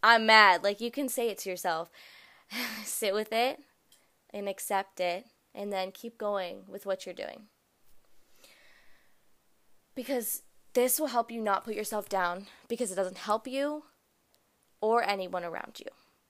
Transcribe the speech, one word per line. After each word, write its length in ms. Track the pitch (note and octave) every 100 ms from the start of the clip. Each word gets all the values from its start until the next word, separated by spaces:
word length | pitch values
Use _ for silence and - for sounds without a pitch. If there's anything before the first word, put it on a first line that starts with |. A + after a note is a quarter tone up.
"I'm 240 | A3+ A#3 A3
mad." 380 | A3 G#3 F3
Like, 160 | G3 G3+
you 100 | A#3
can 180 | B3 C4+
say 200 | A#3+ A#3
it 100 | G3
to 120 | G3
yourself. 400 | F3+ F#3 D#3+ E3+ - - - - - _
<laughs> 340 | A3 A#3+ A3
Sit 300 | G#3+ - G#3+
with 180 | G3+ G#3+
it 300 | A3 B3 D4 - _ _ _ _ _ _
and 180 | G#3 G3+
accept 500 | F#3+ - G3 G3 -
it, 280 | F3+ F3 - _ _
and 180 | - G3+
then 200 | G3 F#3
keep 240 | F#3+ A#3 A3+
going 480 | G#3 G3+ F3+ G3 F#3+
with 200 | G3 G3+
what 180 | F#3+
you're 100 | -
doing. 340 | E3+ - - G#3 _ _ _ - - _ - - - - - - - - - _ _ _ _ _ _ _ - _
Because 480 | - A#3+ C4 A3 - - - -
this 260 | - B3 B3+
will 100 | D4+
help 220 | A#3+ A#3
you 100 | A#3
not 240 | G#3+ G3
put 120 | - G#3
yourself 320 | G#3+ G#3+ G3
down, 400 | G3 F3 F3+ G3+ - _
because 240 | A#3 G3+
it 60 | F#3
doesn't 220 | F#3 F#3
help 280 | - G#3+ B3+
you 380 | C4 C#4+ D4+ D4 _ _ _ _ _ _ _ _ _
or 220 | G#3+ A#3
anyone 420 | G#3+ G3+ F#3 F3+
around 340 | E3+ E3 - -
you. 120 | - - _ _